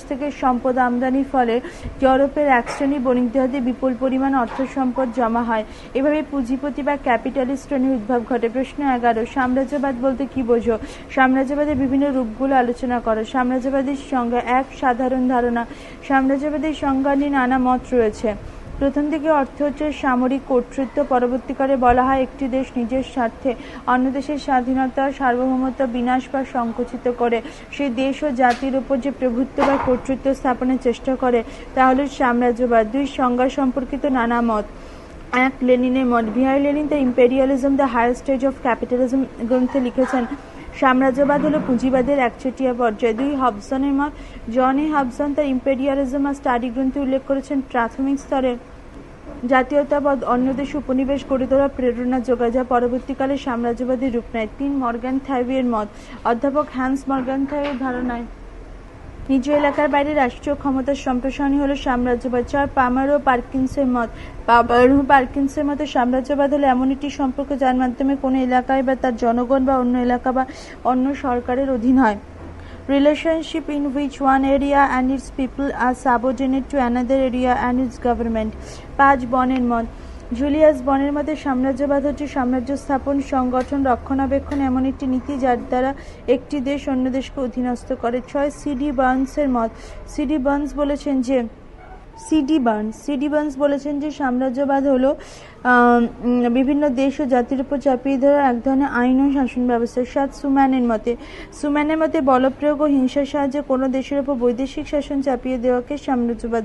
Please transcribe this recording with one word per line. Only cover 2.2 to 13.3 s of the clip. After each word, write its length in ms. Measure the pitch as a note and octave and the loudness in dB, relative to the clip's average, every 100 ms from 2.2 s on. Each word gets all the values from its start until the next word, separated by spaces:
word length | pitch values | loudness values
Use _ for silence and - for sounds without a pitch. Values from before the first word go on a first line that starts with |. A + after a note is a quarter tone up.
| C#4 D4+ C#4+ | 4 2 4
এক 220 | B3 A#3 | 4 2
শ্রেণী 280 | - C#4 C#4+ | -2 0 0
বণিকদের 440 | B3+ B3 A#3+ C4 | 2 2 2 2
হাতে 180 | C4 C#4 | 0 0
বিপুল 340 | A#3+ B3 C4 A#3 | -2 0 0 0
পরিমাণ 340 | C4 C4 C4+ | 0 0 2
অর্থ 280 | C4+ A3+ - C4 | 0 0 -2 -4
সম্পদ 340 | C4+ C4 B3 B3+ A#3 | -2 -2 0 -2 0
জমা 260 | A3+ A#3 | 0 0
হয়। 220 | A#3+ A3 G#3+ - - | 0 -2 -4 -12 -6
এভাবে 280 | B3+ C#4+ D4+ - | 0 2 2 0
পুঁজিপতি 520 | C#4 A#3 C4 C#4+ C4+ | -4 -2 -2 -4 -4
বা 140 | C#4+ C#4+ | -2 -2
ক্যাপিটালিস্ট 680 | C#4 A3+ B3+ C#4 C4 C#4 - | 0 0 0 -2 -2 -4 -4
শ্রেণীর 240 | C#4 C4 | 0 0
উদ্ভব 300 | B3+ G#3 A#3+ A3 | 0 0 -2 0
ঘটে। 180 | A#3+ A3+ | -2 -2
প্রশ্ন 420 | B3 C4 - C#4 | -2 -6 -4 -2
এগারো, 360 | B3 A#3+ A3+ A#3+ | 0 2 0 -2
সাম্রাজ্যবাদ 600 | C#4 B3+ B3+ C4+ D4 C#4 A#3+ | -2 0 0 0 -2 -2 0
বলতে 240 | C4+ B3+ C4+ | -2 0 -4
কী 80 | C4 | -2
বোঝো? 360 | A#3 A#3+ A#3 A3 - - - | 0 0 2 -2 -4 -14 -4
সাম্রাজ্যবাদের 640 | - C4 C4 C4 D4 D4 | 2 4 4 2 0 0
বিভিন্ন 380 | C4+ C4+ C4+ C#4+ | 0 2 2 2
রূপগুলো 440 | C4 A3+ G#3+ C4+ C4 | 0 -2 -2 2 2
আলোচনা 440 | A#3+ A#3+ B3 A#3+ | 2 0 -2 -2
করো। 240 | A3+ A3 | 0 -2
সাম্রাজ্যবাদীর 720 | A3 | -2